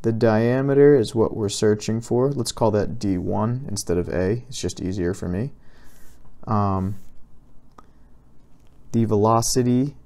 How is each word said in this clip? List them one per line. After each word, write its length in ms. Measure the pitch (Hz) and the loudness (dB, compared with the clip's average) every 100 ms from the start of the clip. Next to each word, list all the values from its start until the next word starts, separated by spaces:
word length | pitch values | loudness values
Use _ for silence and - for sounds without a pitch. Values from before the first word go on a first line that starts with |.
The 100 | 117 | 0
diameter 800 | 113 117 107 117 127 139 139 143 | 2 4 4 2 2 2 6 8
is 200 | 143 110 | 8 4
what 220 | 117 107 - | 2 0 0
we're 120 | 104 | -4
searching 520 | - 110 107 - 110 | 0 2 2 0 -4
for. 320 | 117 120 135 | 0 0 2
Let's 200 | 139 113 | 0 -4
call 180 | - 113 | 0 2
that 260 | 104 101 120 | 2 0 -2
D 200 | 104 92 | -2 -2
one 480 | 98 101 107 123 139 | -2 -2 -2 -4 -6
instead 300 | 101 - 87 | -8 -2 -2
of 100 | 85 | 0
A. 360 | - 92 120 - | -2 0 -2 -6
It's 120 | - | -8
just 200 | 90 - | -6 -6
easier 320 | - 98 87 | -6 -2 -4
for 160 | 95 90 | -4 -4
me. 240 | 90 135 - - - - - - - - - - | -4 -6 -10 -18 -16 -16 -12 -14 -12 -14 -12 -4
Um, 500 | 110 101 95 95 95 - - - - - - - - - - - - - - - - - - - | 0 0 -2 -4 -6 -10 -12 -14 -16 -18 -20 -20 -20 -20 -20 -20 -20 -20 -20 -20 -20 -20 -20 -4
the 120 | 113 | 0
velocity 920 | 113 107 107 113 117 131 123 123 139 - | 2 4 4 4 2 0 2 2 0 -6